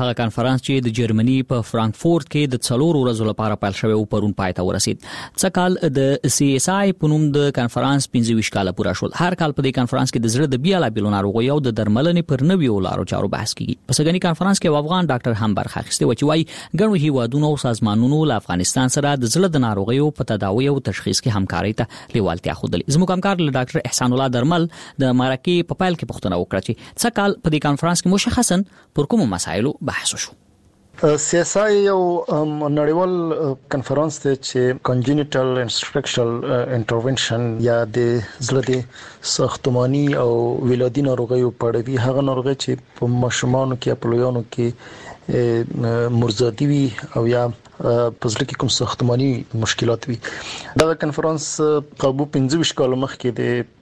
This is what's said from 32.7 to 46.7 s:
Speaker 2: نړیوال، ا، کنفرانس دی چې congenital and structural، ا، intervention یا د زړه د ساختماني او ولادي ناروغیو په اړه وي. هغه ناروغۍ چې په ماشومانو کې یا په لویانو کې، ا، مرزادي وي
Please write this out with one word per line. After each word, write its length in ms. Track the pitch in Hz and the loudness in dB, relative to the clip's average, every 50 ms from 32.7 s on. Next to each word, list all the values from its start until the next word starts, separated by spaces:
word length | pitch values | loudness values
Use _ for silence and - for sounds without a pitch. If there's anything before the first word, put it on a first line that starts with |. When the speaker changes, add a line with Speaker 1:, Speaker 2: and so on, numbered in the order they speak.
| 143 | 0
Speaker 2:
نړیوال، 400 | 151 147 147 156 170 185 185 185 175 170 165 156 | 2 2 2 2 2 2 0 0 0 -2 -2 -2
ا، 220 | - 160 143 135 - - - | -2 -2 -4 -4 -6 -6 -6
کنفرانس 480 | - 139 123 - 139 139 151 160 147 - - | -6 -6 -2 0 0 0 0 0 -2 -2 -2
دی 100 | 143 135 | -2 -2
چې 420 | 135 - - - 127 123 127 127 - - 127 | -2 -4 -4 0 0 2 2 0 -2 -2 -2
congenital 600 | 127 127 120 127 143 151 143 147 - 139 131 131 127 127 123 | 0 0 2 2 2 0 0 0 0 0 0 0 0 0 -2
and 100 | 113 - | -2 -4
structural، 540 | - - - - 147 131 - - 127 120 117 117 120 131 | -6 -6 -4 -4 -4 -4 -2 -2 0 0 0 0 -4 -4
ا، 140 | - 131 123 120 - 127 120 | -2 -2 -2 -2 -2 -2 -4
intervention 680 | 110 - 120 117 113 131 135 - - - 113 117 120 117 113 113 117 117 | -2 -2 -2 -2 0 -2 -2 -2 -2 -2 -2 -2 -2 -2 -2 0 0 2
یا 100 | 117 117 117 | 2 2 0
د 360 | 110 110 123 120 120 120 120 104 - - - | -2 -2 0 0 2 0 0 -2 -6 -10 -8
زړه 220 | 131 120 131 135 127 - | -4 0 0 0 0 0
د 140 | 127 127 127 - - - - - - - - | -2 -2 -2 -6 -14 -20 -20 -20 -20 -12 -8
ساختماني 920 | - - - 139 123 - - - 135 123 123 123 127 135 143 147 143 143 | -6 -2 -2 -2 -2 -2 -2 -2 0 0 2 2 2 2 2 2 2 2
او 140 | 143 127 120 120 117 117 120 123 - 131 120 | 2 2 2 2 2 0 0 -2 -2 0 0
ولادي 320 | 123 120 127 127 117 139 143 | 2 2 0 0 0 0 0
ناروغیو 480 | 135 127 123 120 113 127 127 123 123 | 0 0 0 0 0 2 2 2 0
په 200 | 110 - 120 117 | 0 -2 -2 0
اړه 180 | 113 120 113 127 | 0 0 -2 -2
وي. 80 | 135 | -2
هغه 240 | 127 113 127 131 135 | 0 0 2 2 2
ناروغۍ 340 | 143 135 131 127 120 135 139 | 2 0 0 0 0 -2 -2
چې 160 | 135 - - 127 127 - _ - - | -2 -2 -4 -4 -6 -6 _ -8 -4
په 60 | - | -2
ماشومانو 680 | 120 123 123 123 123 120 - - 123 123 131 135 131 127 | 0 2 2 0 0 0 -2 0 0 2 0 0 0 -4
کې 140 | 123 - 127 | -4 -2 -4
یا 60 | 123 | -4
په 140 | 123 - 120 | -2 -2 0
لویانو 360 | 117 120 123 127 127 120 110 - - | 0 0 0 0 -2 -4 -6 -6 -6
کې، 120 | - 120 117 | -4 -4 -4
ا، 1400 | 127 - - - - - - - - - - - - 123 120 120 117 117 117 - - - 123 117 117 117 120 120 | -4 -6 -16 -20 -20 -18 -18 -18 -20 -16 -8 -4 0 0 2 2 2 0 -2 -4 -4 -4 -2 -2 0 0 0 0
مرزادي 580 | 123 117 120 117 110 107 127 120 110 - 143 | 2 2 2 0 2 0 0 0 0 0 0
وي 240 | 143 | 0